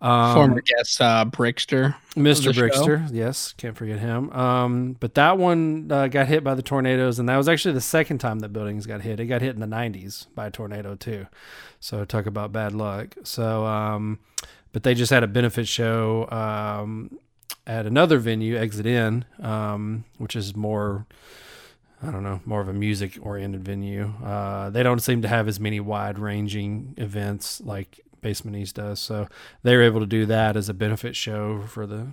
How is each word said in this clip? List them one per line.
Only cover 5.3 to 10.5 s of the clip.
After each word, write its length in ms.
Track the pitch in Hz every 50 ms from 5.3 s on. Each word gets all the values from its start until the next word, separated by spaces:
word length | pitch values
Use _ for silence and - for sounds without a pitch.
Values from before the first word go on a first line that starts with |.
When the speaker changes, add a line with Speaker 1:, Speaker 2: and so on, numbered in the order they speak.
| 190
Speaker 1:
one, 560 | 190 180 180 170 165 160 156 156 160 151 151
uh, 160 | 147 139 139 127
got 180 | 131 139 135
hit 160 | 131 151 156
by 120 | 139 135 135
the 80 | 131
tornadoes, 560 | 123 - 139 135 127 131 127 127 127 127 117 120
and 100 | 123 123
that 80 | 131
was 140 | 139 139 160
actually 240 | 170 143 - 185 143
the 80 | 127
second 340 | - - - 160 156 - 156
time 220 | 123 - 120 107 110
that 160 | 107 104 104
buildings 320 | 110 104 104 104 104 104
got 160 | 110 107 104
hit. 180 | 107 113 107 104
It 60 | 117
got 160 | 117 127 120
hit 100 | 127 135
in 80 | 123 107
the 60 | 110
nineties 600 | 107 110 113 120 113 95 95 92 98 - - - - _
by 120 | - 107
a 40 | 104